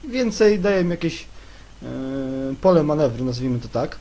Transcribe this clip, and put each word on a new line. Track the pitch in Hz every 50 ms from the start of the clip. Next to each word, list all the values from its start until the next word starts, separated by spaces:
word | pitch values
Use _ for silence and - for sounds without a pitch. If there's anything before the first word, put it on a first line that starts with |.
| - 294
więcej | 233 262 254 226 214 - 220 208 208 202
daje | 180 202 196 190 180
mi | 175
jakieś, | 175 165 - 165 - - - - - - - - - - - - - -
e, | 127 123 127 131 131 131 135 135 135 131 135 131 135 135 135 135
pole | - 190 185 165
manewru, | 151 147 151 151 151 127 113 113 127
nazwijmy | 127 120 120 127 131 123 120
to | 120 117
tak. | - 117 135 - - -